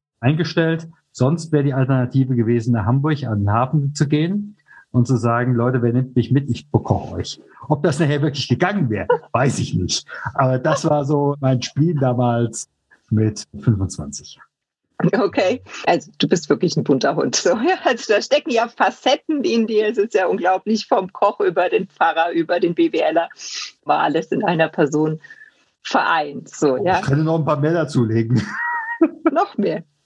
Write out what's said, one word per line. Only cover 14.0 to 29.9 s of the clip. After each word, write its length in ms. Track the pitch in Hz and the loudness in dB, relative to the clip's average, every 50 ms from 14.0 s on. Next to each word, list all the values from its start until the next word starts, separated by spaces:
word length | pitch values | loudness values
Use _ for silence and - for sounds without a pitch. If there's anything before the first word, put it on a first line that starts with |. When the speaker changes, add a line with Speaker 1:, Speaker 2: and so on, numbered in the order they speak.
| 76 71 - - - - - - - _ _ _ _ _ _ _ _ _ _ - - 175 | -12 -12 -12 -14 -16 -18 -20 -20 -20 _ _ _ _ _ _ _ _ _ _ 0 0 0
Speaker 2:
Okay, 500 | - 240 - - - 277 190 185 175 - - - - - - | 2 2 0 0 0 0 0 0 0 -2 -6 -14 -14 -6 -2
also 280 | 165 170 160 - - - - | 0 0 0 -2 -6 -6 -2
du 100 | - 156 | -2 0
bist 200 | 196 170 - - | 0 0 0 0
wirklich 280 | - - - 160 - | 0 0 0 -2 -2
ein 80 | 151 - | 0 0
bunter 320 | - 135 127 143 139 147 | 0 0 2 2 0 0
Hund. 180 | 147 135 135 - | 0 -2 -2 -2
So, 160 | - - 180 | 0 0 0
ja, 240 | 170 214 247 359 370 - | 0 2 2 0 0 0
also 300 | - 302 254 226 - - 208 | 0 0 0 0 -2 0 0
da 80 | 208 | 0
stecken 280 | 226 - 269 294 - 311 | 0 2 0 0 0 0
ja 180 | 240 226 233 226 | -2 0 -2 -2
Facetten 760 | - - 226 190 - - - 254 285 - _ - 311 285 | 0 0 0 0 0 0 0 0 0 0 _ -4 -4 -2
in 240 | 220 226 226 233 220 | 0 0 2 2 2
dir. 220 | 214 220 208 214 208 | 2 2 0 0 0
Es 100 | 233 214 | 0 -2
ist 160 | 202 226 - | -2 0 0
ja 140 | 196 185 175 | 0 0 0
unglaublich, 580 | 180 196 170 180 190 185 - 208 220 208 - | 0 0 0 0 0 0 0 0 -2 0 0
vom 260 | - - 208 190 180 | 0 0 0 0 -2
Koch 280 | - - 208 202 214 - | -2 0 0 0 2 2
über 280 | 208 185 165 190 180 180 | 0 0 2 0 0 2
den 200 | 180 180 190 - | 0 0 -2 -2
Pfarrer, 420 | _ - 175 165 156 160 165 175 | _ 0 0 2 2 2 0 0
über 300 | 165 165 165 - 175 175 | 0 -2 0 0 0 0
den 160 | 175 170 170 | 0 0 2
B 160 | - 170 160 | 2 2 2
W 60 | 165 160 156 156 | 2 0 0 2
Ler, 160 | 160 165 165 - - - - - - - - - - _ - | 2 0 -2 -2 -6 -14 -14 -12 -12 -12 -12 -14 -16 _ -2
war 140 | 147 147 151 | -2 0 2
alles 280 | 151 151 143 160 - | 2 0 0 0 -2
in 180 | - - - 208 | -2 -4 -2 0
einer 240 | 175 175 160 160 156 | 0 2 2 0 0
Person 500 | - - 156 139 156 151 156 165 156 160 - - - - - - _ _ _ _ _ _ | 0 0 0 2 2 0 0 0 -2 -4 -10 -16 -20 -20 -20 -20 _ _ _ _ _ _
vereint. 680 | - - - - - - 170 160 151 147 139 127 - - | -6 -2 0 0 2 2 0 0 -2 -4 -8 -14 -14 -14
So, 280 | - - 160 143 127 | -6 -2 0 0 2
Speaker 1:
Oh, 100 | 123 - | 2 0
Speaker 2:
ja. 140 | 175 185 185 | 0 0 0
Speaker 1:
ich 20 | |
könnte 220 | - 139 139 151 156 | 0 0 0 0 2
noch 120 | 160 160 | 2 0
ein 80 | 165 147 | 0 0
paar 140 | 160 151 139 | 0 0 0
mehr 140 | 143 156 | 0 0
dazulegen. 680 | 170 170 156 147 - 131 117 110 110 117 110 113 120 113 - - - - - - 960 932 - - | 2 0 0 0 0 0 0 2 2 0 0 2 0 0 -2 -2 -6 -6 -6 -4 -4 -6 -6 -6
<laughs> 420 | - - 320 320 - - - 330 | -2 0 0 0 0 0 -2 0
Speaker 2:
Noch 260 | 277 330 403 403 - - | 0 0 -2 -2 -2 -4
mehr? 240 | 196 170 156 165 - _ | -2 -2 -2 -6 -8 _